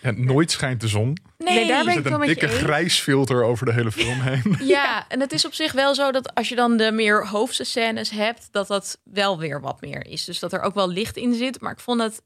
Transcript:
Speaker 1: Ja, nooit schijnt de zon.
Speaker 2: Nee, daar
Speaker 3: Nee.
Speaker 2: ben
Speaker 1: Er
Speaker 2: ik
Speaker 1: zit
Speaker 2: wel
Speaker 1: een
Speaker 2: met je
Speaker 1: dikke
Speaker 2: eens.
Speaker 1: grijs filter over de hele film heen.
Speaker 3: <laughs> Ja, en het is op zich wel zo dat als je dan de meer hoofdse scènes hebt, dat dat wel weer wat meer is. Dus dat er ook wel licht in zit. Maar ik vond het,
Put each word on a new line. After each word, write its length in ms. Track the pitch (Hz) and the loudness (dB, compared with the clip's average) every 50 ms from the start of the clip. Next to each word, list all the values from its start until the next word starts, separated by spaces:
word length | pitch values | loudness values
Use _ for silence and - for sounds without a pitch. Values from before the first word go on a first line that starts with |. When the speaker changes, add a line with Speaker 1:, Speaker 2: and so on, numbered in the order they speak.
Speaker 1:
Ja, 100 | - 131 | -4 -4
nooit 400 | 110 98 123 127 131 139 165 160 | -2 0 0 2 4 4 4 2
schijnt 300 | - - - 135 127 113 | 0 -2 -2 -2 -2 -2
de 60 | 110 110 | -2 -2
zon. 300 | 98 104 110 127 147 175 - - _ _ | 0 0 0 0 -2 -4 -8 -14 _ _
Speaker 2:
Nee, 100 | 330 349 | -2 2
daar 80 | 359 | 2
Speaker 3:
Nee. 120 | 226 - - | 4 4 4
Speaker 2:
ben 80 | 254 269 | 2 2
Speaker 1:
Er 100 | 320 330 | 2 2
Speaker 2:
ik 60 | 349 | 2
Speaker 1:
zit 100 | - - | 2 2
Speaker 2:
wel 100 | 277 285 | 0 0
Speaker 1:
een 60 | 294 | 2
Speaker 2:
met 80 | 294 285 | 2 2
je 60 | 320 | 2
Speaker 1:
dikke 140 | - - 147 - | 2 2 0 0
Speaker 2:
eens. 80 | 480 - | 0 2
Speaker 1:
grijs 360 | - 151 147 170 185 - - | 2 2 2 2 0 0 0
filter 440 | - - 139 139 139 123 135 123 120 | 2 2 4 4 4 4 4 4 4
over 220 | 113 123 113 127 | 4 2 2 0
de 80 | 123 113 | 0 2
hele 180 | 120 120 113 | 2 0 0
film 280 | 110 - 113 117 123 131 | 0 -2 -2 -2 -2 -2
heen. 360 | 127 127 131 131 120 214 190 - | -2 0 0 0 2 2 0 2
Speaker 3:
<laughs> 60 | 269 269 | 2 2
Ja, 400 | 285 285 285 262 240 208 - - | 2 4 4 2 -2 -4 -4 -4
en 120 | - 254 | -4 -2
het 120 | 269 277 | -2 -2
is 140 | 311 311 - | 0 -2 -2
op 80 | 330 - | -2 -2
zich 180 | - 311 311 | -4 -4 -2
wel 240 | - 254 269 277 277 | 0 2 2 2 2
zo 160 | 262 277 277 | 2 2 0
dat 240 | 254 262 254 - - | 0 0 -4 -2 -4
als 140 | - 226 214 | -4 -4 -2
je 60 | 247 | 0
dan 220 | 233 247 240 233 226 | 2 2 4 4 4
de 140 | 220 220 | 2 2
meer 360 | 220 220 220 208 208 214 202 202 | 2 2 2 4 4 2 2 0
hoofdse 360 | 208 208 226 262 - - 254 | 0 -2 -2 0 -2 -4 -6
scènes 460 | - - 247 226 226 220 220 220 214 | -4 -2 -2 0 0 -2 -4 -6 -6
hebt, 380 | 214 208 208 220 233 - - - | -2 -2 0 -2 -2 -4 -10 -6
dat 160 | - 202 196 - | -4 -4 -2 0
dat 320 | 202 196 190 - - - _ | -2 -4 -4 -6 -10 -12 _
wel 340 | - 196 196 202 202 196 160 | -8 -2 0 0 0 0 0
weer 220 | 160 156 139 143 | -2 -4 -6 -6
wat 200 | 139 131 131 - | -6 -8 -8 -8
meer 240 | - 143 139 139 - | -10 -10 -10 -10 -10
is. 180 | - - 156 - | -10 -10 -10 -10
Dus 160 | - 180 - | -8 -8 -8
dat 140 | - 170 180 | -6 -6 -4
er 80 | 185 | -4
ook 120 | - 202 180 | -2 -2 0
wel 160 | 202 196 180 | 0 0 0
licht 280 | 180 180 220 220 - - | 0 -2 -4 -6 -6 -4
in 160 | 233 240 240 | -2 -2 0
zit. 280 | 226 240 262 247 - | 0 -2 -4 -6 -6
Maar 100 | - 196 | -10 -10
ik 80 | 196 - | -12 -10
vond 220 | - - 247 233 | -6 -4 -2 0
het, 200 | 226 220 214 - - | 0 -2 -4 -8 -16